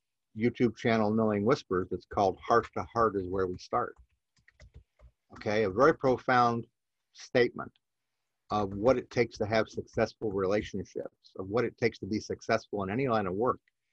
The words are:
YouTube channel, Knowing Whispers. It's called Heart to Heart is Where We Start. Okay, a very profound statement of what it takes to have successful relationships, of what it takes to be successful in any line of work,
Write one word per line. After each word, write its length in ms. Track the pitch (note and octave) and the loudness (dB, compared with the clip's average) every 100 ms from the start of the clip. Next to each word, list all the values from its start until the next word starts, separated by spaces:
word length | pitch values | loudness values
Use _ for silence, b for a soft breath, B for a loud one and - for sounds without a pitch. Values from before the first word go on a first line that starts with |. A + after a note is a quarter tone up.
| _ _ _ A2 | _ _ _ -2
YouTube 380 | A#2+ - A#2+ - | -2 2 0 0
channel, 360 | B2 A2+ G#2+ | 0 2 2
Knowing 340 | A2 A2 G#2 G#2 | 2 2 2 2
Whispers. 420 | D3 - F#2 F#2 | 0 0 -4 -2
It's 160 | F#2 - | -8 -4
called 300 | - F#2+ F2 - | 0 0 0 2
Heart 220 | A#2 - | 2 2
to 100 | G#2 F#2 | -6 -4
Heart 220 | A2+ A2 G2 | 0 0 0
is 140 | F2+ | -4
Where 180 | F#2+ F#2 | -2 -2
We 100 | F2+ | -4
Start. 380 | - A#2+ - - _ _ _ _ _ _ - - - _ - _ _ | -6 -4 -4 -10 _ _ _ _ _ _ -20 -20 -20 _ -20 _ _
Okay, 300 | - A2 G#2+ | -10 -4 -2
a 60 | G2+ | 0
very 260 | G2 D3 D#3+ | 4 4 4
profound 720 | C3+ A#2+ - B2 A#2+ A#2 - _ _ _ _ | 0 0 2 4 4 0 -6 _ _ _ _
statement 580 | - - B2+ B2 C3 - - _ _ _ _ _ _ - | -20 -2 2 2 0 -12 -16 _ _ _ _ _ _ -6
of 240 | G#2 G2 | -4 -4
what 240 | G2+ A#2 B2 | 0 2 2
it 120 | - | 0
takes 280 | B2 A#2 - | -2 -2 -2
to 80 | G#2 | 0
have 240 | A2 A2 | 0 0
successful 600 | - - - A2 - A2 | -6 -6 -2 -2 -2 -4
relationships, 1000 | G2 F#2 G#2+ A2 G2 - - - - _ - | -2 0 0 -2 -8 -8 -10 -10 -14 _ -14
of 100 | F#2+ | -4
what 160 | A2+ | -2
it 140 | A2+ - | -2 -2
takes 220 | A#2 - | -2 -2
to 60 | G2 | -6
be 140 | G#2+ | -6
successful 640 | - F#2 - A2 - G2+ | -6 -8 -2 -2 -2 -6
in 60 | F#2+ | -4
any 180 | A2 C#3 | -2 0
line 200 | A2 F#2+ | 0 0
of 60 | |
work, 280 | F#2+ A#2+ F#2+ _ _ _ | -2 -2 -2 _ _ _